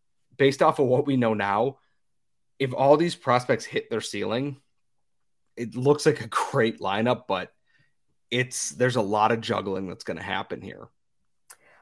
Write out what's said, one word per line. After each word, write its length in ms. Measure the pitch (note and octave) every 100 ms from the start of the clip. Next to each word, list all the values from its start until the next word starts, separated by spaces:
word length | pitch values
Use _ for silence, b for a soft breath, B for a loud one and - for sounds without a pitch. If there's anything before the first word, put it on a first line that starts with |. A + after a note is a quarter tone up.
| _ _ _ -
Based 240 | C#3 C#3
off 180 | D#3 -
of 80 | B2+
what 200 | B2+ C#3+
we 80 | C3+
know 180 | A2+
now, 440 | G#2+ G2+ G2+ C3 C3+ _ _ _ _ _ _ _ -
if 140 | C3+
all 240 | B2+ C#3 D3+
these 180 | E3+ E3+
prospects 500 | C3 B2 B2 A#2 -
hit 240 | C3+ -
their 120 | A2
ceiling, 560 | - G2+ G2+ A#2 C#3+ C3 _ _ _ _ _ _ _ _ _ -
it 200 | A#2 B2
looks 300 | C3+ D3 D#3
like 160 | -
a 60 | A2
great 520 | - - C3+ A2+ -
lineup, 440 | F#2+ G2+ A#2 B2 -
but 260 | F#2 F2+ _ _ _ _ _ _ _ _
it's, 400 | A#2+ B2+ - -
there's 260 | - B2 A#2+
a 40 |
lot 300 | G2+ G#2 A2
of 100 | A2+
juggling 460 | A2 G2+ G2 F#2+ F#2+
that's 160 | F#2+
gonna 180 | - E2+
happen 400 | G2 F#2+ F#2+ -
here. 280 | F#2+ - - _ _ _ _ _ - B B B